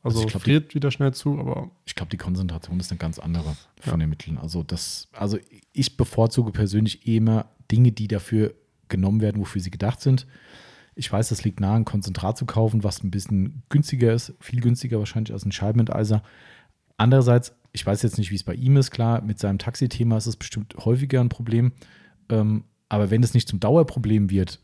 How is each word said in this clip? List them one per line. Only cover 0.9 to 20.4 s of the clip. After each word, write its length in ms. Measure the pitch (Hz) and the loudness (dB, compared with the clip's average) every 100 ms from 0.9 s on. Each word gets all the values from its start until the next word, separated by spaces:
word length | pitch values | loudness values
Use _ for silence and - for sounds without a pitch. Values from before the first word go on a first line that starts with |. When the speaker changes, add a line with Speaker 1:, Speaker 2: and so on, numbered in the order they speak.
Speaker 1:
schnell 220 | 131 139 | 0 -2
zu, 240 | 131 147 143 | 0 -4 -4
aber 300 | 131 - - _ - | -4 -6 -8 _ -14
Speaker 2:
Ich 100 | - | -10
glaub, 140 | 82 | -8
die 80 | 90 | -8
Konzentration 640 | - 92 92 82 - 90 | -4 -4 -4 -6 -6 -6
ist 120 | 92 | -6
eine 60 | 85 | -6
ganz 220 | 82 80 | -6 -6
andere 360 | 82 85 78 76 _ _ | -4 -4 -4 -10 _ _
von 120 | - | -4
Speaker 1:
Ja. 40 | 82 | 0
Speaker 2:
den 120 | 78 | 0
Mitteln. 280 | 76 - 71 | -4 -8 -8
Also 260 | 78 85 | -6 -8
das, 460 | 78 87 - - - | -6 -8 -8 -12 -14
also 240 | - 202 208 _ - _ | -8 -4 -4 _ -20 _
ich 240 | - 131 - | -4 -4 0
bevorzuge 540 | 123 - 113 - 113 | -2 2 2 2 -2
persönlich 540 | - 101 104 107 - - | 0 0 2 0 -2 0
eh 100 | 113 | 2
immer 300 | 110 110 - _ - | 4 2 -2 _ 0
Dinge, 200 | 110 123 | 6 6
die 160 | 107 107 | 4 -4
dafür 460 | 104 - 110 107 - _ _ _ | -4 0 0 0 -2 _ _ _
genommen 320 | 95 95 107 | 0 2 2
werden, 180 | 107 104 | 2 0
wofür 200 | 95 98 | -4 -6
sie 100 | 92 | -8
gedacht 280 | 87 101 120 | -4 -4 0
sind. 240 | 139 131 - - - - - - _ - | 2 2 0 -20 -20 -20 -20 -20 _ -12
Ich 160 | - | -4
weiß, 180 | 101 117 | -2 0
das 140 | 110 | -2
liegt 160 | 107 - | -2 -2
nahe, 160 | 98 110 | 0 2
ein 80 | 110 | 0
Konzentrat 520 | 104 95 92 95 110 | -2 -4 -4 -4 -4
zu 80 | 123 | -2
kaufen, 380 | 113 113 110 | 0 2 2
was 200 | 101 - | -2 -4
ein 80 | 98 | -6
bisschen 520 | 98 - 101 95 135 - | -6 -2 0 0 -6 0
günstiger 440 | 147 147 131 117 | 0 0 2 2
ist, 200 | 117 - - | 2 -2 -18
viel 200 | - 123 | -6 0
günstiger 380 | 120 120 127 113 | 2 0 -2 -4
wahrscheinlich 340 | 107 113 107 | -2 -4 -4
als 120 | 107 101 | -4 -6
ein 60 | |
Scheibenenteiser. 720 | - 101 113 113 - 107 107 - - - - _ _ _ - | -2 0 2 0 0 0 0 -2 -20 -20 -20 _ _ _ 0
Andererseits, 580 | 113 135 123 120 - _ _ | 4 6 6 4 2 _ _
ich 140 | - - | -8 -2
weiß 160 | 101 | 0
jetzt 160 | 113 - | 0 -2
nicht, 140 | 95 | -4
wie 40 | 101 | -6
es 80 | |
bei 100 | - | -8
ihm 220 | 90 131 139 | -2 4 4
ist, 140 | 127 | 4
klar, 300 | - 117 117 | 0 0 0
mit 180 | 104 107 | -2 -4
seinem 200 | 101 98 | -2 -2
Taxi-Thema 580 | - - 127 - 117 110 | -4 -4 -4 0 0 2
ist 80 | 117 | -2
es 80 | |
bestimmt 400 | 110 | -8